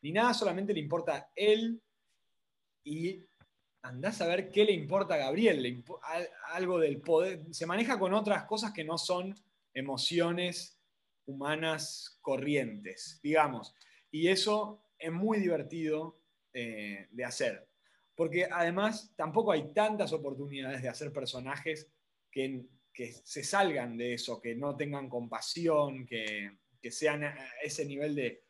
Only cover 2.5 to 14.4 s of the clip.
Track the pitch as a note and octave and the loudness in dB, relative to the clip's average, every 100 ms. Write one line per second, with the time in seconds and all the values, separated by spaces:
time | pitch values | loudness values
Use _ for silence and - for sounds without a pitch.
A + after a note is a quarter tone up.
2.5 | _ _ _ D3 D#3 E3+ F#3 - _ _ | _ _ _ -8 -4 -2 -4 -14 _ _
3.5 | _ _ _ B2+ B2+ F3+ G#3+ E3+ F3+ F#3+ | _ _ _ -12 -4 -4 0 0 0 2
4.5 | G3+ G#3+ F#3 C#3+ F#3 G3 D#3 C3 E3 A3+ | 4 6 4 2 0 2 0 2 6 6
5.5 | D3+ B2 B2 A#2 - D3 E3 E3+ - D#3 | 6 0 -4 -10 -14 -6 -6 -6 -10 -8
6.5 | E3+ F#3 F3+ D#3 C#3+ D#3 D#3+ F#3 F3+ D3+ | -2 0 4 4 2 4 4 4 -2 -10
7.5 | D#3 E3 F#3+ A#3 A#3+ F#3 G3+ G#3 F#3 - | -6 -2 0 2 2 4 4 4 0 0
8.5 | G#3+ A3 G3+ D#3 E3 - F3+ F#3 G3 _ | -2 -2 -4 -4 -2 0 0 -2 -8 _
9.5 | _ _ C3+ C#3 C3+ - E3+ E3+ F3 F3+ | _ _ -6 -4 -2 0 2 2 2 -2
10.5 | F3 - _ _ _ _ _ - C3+ C#3 | -4 -10 _ _ _ _ _ -14 -6 -2
11.5 | D#3 D#3+ D#3 D3+ - - _ - C3+ C#3+ | 0 0 -2 -4 -10 -14 _ -4 -2 2
12.5 | D3 A#2+ G#2 G2+ F#2+ - - D3 D#3 D3 | 0 0 -6 -10 -12 -14 -8 2 4 4
13.5 | A#2+ A2+ _ - _ _ D#3 E3 F#3+ | 2 -10 _ -20 _ _ 2 4 4